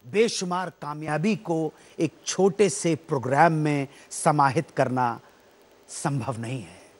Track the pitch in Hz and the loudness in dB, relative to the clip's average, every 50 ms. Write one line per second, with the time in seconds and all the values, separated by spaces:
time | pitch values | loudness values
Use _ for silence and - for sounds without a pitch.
0 | _ 123 127 202 233 220 - - 190 180 175 185 185 175 - _ - 147 147 151 | _ -4 0 0 2 2 0 -4 -6 -4 -4 -4 -6 -8 -10 _ -12 -10 -10 -8
1 | 156 151 151 151 156 220 214 156 - 165 170 160 160 151 - - - - - - | -6 -4 -2 0 0 0 0 -2 -2 -4 -2 -2 -2 -4 -6 -10 -20 -20 -4 -2
2 | 170 143 - - _ - - - 185 196 - - 208 185 - - - 170 160 - | -2 -2 -2 -8 _ -8 0 2 2 2 4 4 2 2 2 -2 0 -2 -2 -2
3 | - - 156 139 113 123 135 139 160 170 160 156 151 151 147 143 139 131 - - | -2 -4 -4 -4 -2 0 4 6 6 6 4 2 0 0 0 0 -2 -6 -10 -20
4 | - _ - - - 160 151 147 143 135 123 165 156 - - - 135 123 127 127 | -20 _ -12 0 2 2 4 6 4 4 2 0 -4 -2 -2 0 0 0 0 0
5 | 127 120 113 117 - - _ _ _ _ _ _ - _ _ _ _ _ - - | 0 -2 -2 -6 -12 -20 _ _ _ _ _ _ -20 _ _ _ _ _ -14 -6
6 | - 151 139 135 110 139 127 107 117 117 131 131 101 - - - - - _ | -4 -2 -2 -2 -4 -4 -6 -6 -8 -8 -8 -10 -10 -14 -20 -20 -20 -20 _